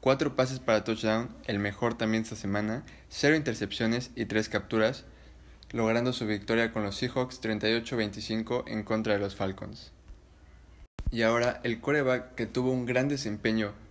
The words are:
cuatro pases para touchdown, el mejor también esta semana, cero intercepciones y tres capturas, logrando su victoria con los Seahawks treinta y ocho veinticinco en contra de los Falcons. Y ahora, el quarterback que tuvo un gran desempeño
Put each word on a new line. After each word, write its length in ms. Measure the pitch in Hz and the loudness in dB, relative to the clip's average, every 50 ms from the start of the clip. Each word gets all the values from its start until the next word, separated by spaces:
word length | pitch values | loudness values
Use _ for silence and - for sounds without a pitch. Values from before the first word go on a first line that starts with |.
cuatro 340 | - 127 135 135 165 147 135 | 4 4 4 4 2 -2 2
pases 240 | - 131 127 135 127 | 2 0 0 0 -6
para 240 | - - 113 107 104 | 0 4 2 4 4
touchdown, 460 | - 113 110 - 110 110 113 120 - - - - | 2 -2 0 2 2 2 2 0 -4 -8 -12 -6
el 140 | - 110 101 | -2 -2 0
mejor 380 | 101 101 101 - - 117 113 113 | 0 -2 -2 0 0 0 0 0
también 260 | 113 110 110 113 110 | 0 0 2 0 0
esta 120 | - 113 | -2 -8
semana, 480 | 104 - 101 98 104 104 107 110 131 - - - - - - | -6 -4 -2 0 0 0 -2 -2 -4 -6 -10 -18 -20 -20 -14
cero 300 | - - - 143 156 160 | -8 2 4 4 4 4
intercepciones 760 | 147 131 110 107 107 98 - - 120 110 117 120 127 - - | 2 0 -2 -2 -4 -6 -2 0 0 0 2 0 -2 -6 -6
y 100 | - 117 | -6 -4
tres 240 | 98 110 110 110 - | 0 0 0 0 2
capturas, 560 | - 127 - - - 110 110 113 131 - - - - - - - - - - - - - - - | -2 -4 -2 0 2 2 4 2 2 -2 -10 -18 -20 -20 -20 -20 -20 -20 -20 -20 -20 -20 -20 -10
logrando 400 | - 117 113 110 113 117 120 127 | -4 0 2 2 2 2 2 0
su 160 | 123 - 120 107 | -2 -2 -2 -2
victoria 460 | 107 101 101 - 113 113 117 113 113 | -2 -2 -2 0 2 2 2 2 0
con 100 | 113 107 | -2 -4
los 140 | 101 98 - | -2 -2 -2
Seahawks 420 | - 127 123 131 127 127 131 - | -4 -2 0 -2 -2 -2 -4 -6
treinta 300 | - 117 110 104 101 110 | -4 -2 -2 0 2 2
y 40 | 113 | 2
ocho 220 | 117 113 - 135 | 2 0 -2 -2
veinticinco 720 | 120 107 104 98 113 107 - 110 113 110 113 123 123 127 - | -2 -2 -2 -4 -8 -6 -4 -4 -4 -2 -2 -2 -2 -2 -2
en 160 | 107 107 104 | -6 -6 -2
contra 300 | 104 113 110 110 110 104 | 0 0 0 2 2 2
de 60 | 101 | 2
los 160 | 101 98 98 | 0 -2 -4
Falcons. 580 | - 101 95 95 - 101 98 - - - - - - - - - - - - - - - - - - - - - - - - _ - - - | -2 -2 -2 -2 -4 -8 -12 -12 -14 -16 -20 -20 -20 -20 -20 -20 -20 -20 -20 -20 -20 -20 -20 -20 -20 -20 -20 -20 -20 -20 -20 _ -4 -2 -2
Y 120 | - 113 | 2 4
ahora, 400 | 113 110 117 117 117 123 - - - | 4 4 6 6 4 2 0 0 -2
el 160 | 123 117 113 | -2 -2 -2
quarterback 560 | - - 143 151 139 131 127 123 120 - - | 0 0 2 4 4 4 2 2 0 -6 -4
que 120 | - 117 107 | -4 -4 -2
tuvo 240 | - 127 127 127 | 0 0 2 2
un 140 | 131 127 123 | 2 2 0
gran 220 | 120 127 123 131 143 | 2 2 4 4 2
desempeño 680 | 143 135 135 113 104 104 - 110 110 113 107 104 104 - - - | 0 0 -2 -4 -6 -2 0 0 2 2 0 -2 -4 -8 -18 -20